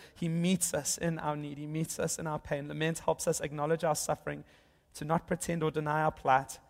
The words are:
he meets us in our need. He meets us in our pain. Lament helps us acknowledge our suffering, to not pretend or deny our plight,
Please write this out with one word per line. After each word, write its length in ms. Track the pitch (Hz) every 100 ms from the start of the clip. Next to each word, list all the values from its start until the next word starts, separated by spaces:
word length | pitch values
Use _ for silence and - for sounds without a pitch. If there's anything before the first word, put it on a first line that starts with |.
| - -
he 120 | 170
meets 460 | 165 170 185 -
us 240 | 156 139 -
in 220 | 170 160
our 160 | 151 147
need. 220 | 147 143
He 80 | 151
meets 340 | 156 160 -
us 180 | 160 -
in 80 | 165
our 140 | 151
pain. 260 | - 147 147
Lament 320 | 147 160 165
helps 300 | - 160 -
us 120 | 160
acknowledge 440 | 151 147 147 165
our 100 | 165
suffering, 480 | 151 - 156 147 147 - - _ _ _
to 100 | -
not 240 | 151 165 -
pretend 340 | 175 - 170
or 80 | 156
deny 320 | 151 151 156
our 80 | 156
plight, 480 | - 139 131 139 -